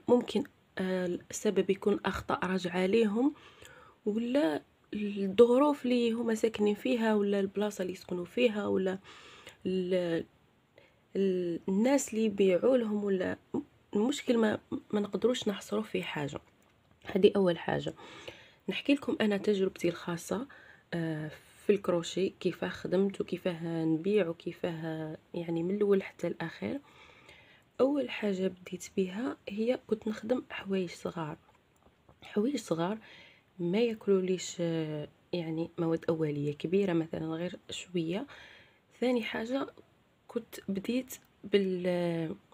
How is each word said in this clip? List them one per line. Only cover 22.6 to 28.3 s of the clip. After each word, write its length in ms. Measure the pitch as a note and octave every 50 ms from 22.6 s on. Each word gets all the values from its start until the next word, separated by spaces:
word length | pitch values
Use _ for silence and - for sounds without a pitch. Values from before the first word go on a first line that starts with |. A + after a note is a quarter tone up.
| F#3+ F3+
خدمت 520 | - - - D#3+ E3+ F#3 G3 G3+ G3 -
وكيفاه 640 | - - F#3+ F3 - F#3+ E3+ D#3+ E3+ E3 E3 E3 D#3+
نبيع 420 | D#3+ D#3+ D#3 E3 G3 G#3 G#3+ F3+ E3
وكيفاه، 880 | E3 - - F3+ E3 - - F3+ E3 D#3+ E3 E3 D#3+ D#3+ D#3 D#3 D#3 - - _ -
يعني، 300 | E3+ E3+ E3+ E3+ E3 E3
من 120 | F3+ G3
الأول 280 | G#3 G#3 G3+ G3+ F#3+ -
حتى 240 | - - - - E3+
الأخير. 520 | - - E3 E3 - - F#3+ G#3 B3+ C#4+ - - - - - - - - - - - - - - - - _ _ _ -
أول 280 | B3 C4+ D4 C#4+ B3+ A#3+
حاجة 380 | - - A3 G#3